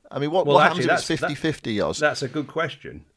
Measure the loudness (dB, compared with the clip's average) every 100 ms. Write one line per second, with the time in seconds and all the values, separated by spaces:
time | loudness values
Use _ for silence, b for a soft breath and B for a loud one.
0 | -12 -6 -2 0 4 6 6 4 2 0
1 | 0 -2 -2 -2 -4 -4 -4 -2 -2 0
2 | -2 -2 -6 -6 -6 -4 -6 -6 -16 -16
3 | -16